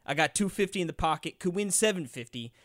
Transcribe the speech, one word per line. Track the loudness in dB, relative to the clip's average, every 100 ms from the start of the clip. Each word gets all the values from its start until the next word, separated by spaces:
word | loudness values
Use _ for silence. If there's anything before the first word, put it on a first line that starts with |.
| -4
I |
got | 0 2 2
two | 0
fifty | 2 0 0
in | -2
the |
pocket, | 0 0 0 -4 -4
could | -2 0
win | 0
seven | 2 2 2 -4
fifty. | -8 -10 -10 -10 -12